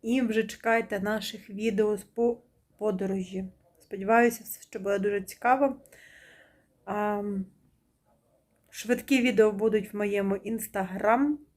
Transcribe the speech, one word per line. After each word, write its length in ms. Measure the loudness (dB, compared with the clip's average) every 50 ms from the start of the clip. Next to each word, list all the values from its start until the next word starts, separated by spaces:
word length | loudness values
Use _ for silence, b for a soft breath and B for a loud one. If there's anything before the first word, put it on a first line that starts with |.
| -2
І 200 | 0 0 2 2
вже 220 | 2 0 0 -2
чекайте 560 | -2 -4 -6 0 2 2 2 0 -2 -4 -4
наших 500 | -2 -2 -2 -2 -4 -8 -12 -12 -16 -14
відео 460 | -10 -2 -2 -2 2 2 2 2 2
з 60 | -2 -6
по-, 400 | _ _ 0 0 0 0 -2 _ _ _ _ _ _ _ _
подорожі. 640 | -2 -2 -2 -2 -2 -4 -4 -4 -6 -6 -8 -10 -10 -10 -14 _ _ _ _ _
Сподіваюся, 640 | _ _ -12 -8 -2 2 4 6 4 4 2 -2 -12 -16 -18 -18
що 200 | -18 _ -12 -8
буде 180 | -4 -2 -2 0
дуже 220 | 0 0 -2 -2
цікаво. 560 | -6 -8 -14 -4 2 2 4 4 4 0 0 -4 -14 B B B B B B B B B B B B B B B B B _ _ _
А, 380 | -6 -4 -2 -2 -2 -2 -2 -4 -4 -4 -4 -6 -8 _ _ _ _ _ _ _ _ _ _ _ _ _ _ _ _ _ _ _ _ _ _ _ _
швидкі 520 | -16 -14 -2 -2 -2 -2 2 2 2 4 4
відео 300 | 4 6 6 6 6 4
будуть 400 | 2 0 2 2 0 -2 -2 -4
в 40 |
моєму 380 | -4 -2 0 0 0 0 0 0
Instagram. 1000 | -2 -4 -6 -6 -6 -8 -6 -6 -6 -4 -4 -6 -2 2 2 4 4 4 2 0 -4 -6 _ _